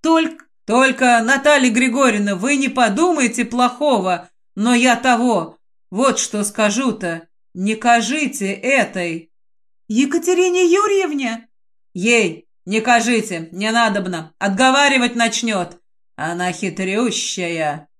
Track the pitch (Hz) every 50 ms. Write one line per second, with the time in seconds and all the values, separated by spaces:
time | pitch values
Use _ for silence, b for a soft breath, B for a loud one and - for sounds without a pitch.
0 | - 320 330 320 320 320 - - _ _ _ _ _ - 208 247 262 262 - -
1 | 254 247 240 233 226 233 277 262 269 294 294 277 254 247 208 247 262 247 226 269
2 | 269 247 214 208 202 202 202 175 202 277 285 269 277 254 269 262 240 214 196 262
3 | 339 359 330 302 254 233 233 247 233 240 240 247 247 247 247 - 294 294 254 208
4 | 185 185 180 175 - _ _ _ _ _ _ 196 208 240 247 240 247 254 233 240
5 | 254 254 247 226 240 247 226 175 160 - - _ _ _ _ _ _ _ 180 202
6 | 269 262 226 - - - - 208 202 208 - - 214 208 202 240 269 247 - -
7 | 185 170 165 165 - _ _ _ _ _ _ 180 190 208 220 220 - 240 233 233
8 | 226 208 277 311 294 226 - - 196 196 196 - - 262 277 254 208 - - 185
9 | 175 170 165 170 160 _ _ _ _ _ _ _ _ _ _ _ _ - 208 233
10 | 277 277 320 339 330 349 370 339 370 370 359 359 359 339 349 - 427 415 403 392
11 | 381 311 302 277 262 233 226 233 - _ _ _ _ _ _ _ _ _ _ 180
12 | 185 226 240 226 208 175 160 156 _ _ _ _ _ 175 208 220 220 240 240 233
13 | 226 240 240 220 208 - 185 165 165 165 170 180 208 220 220 233 233 220 196 202
14 | 185 180 180 160 160 - _ _ - 202 190 196 262 262 262 277 285 277 277 262
15 | 240 240 240 233 233 226 226 - 240 226 214 190 175 175 - _ _ _ _ _
16 | _ _ _ - 151 160 170 175 180 180 175 - 202 185 156 - 190 185 196 220
17 | 254 233 - - - - - 190 180 170 170 160 156 151 143 151 - _ _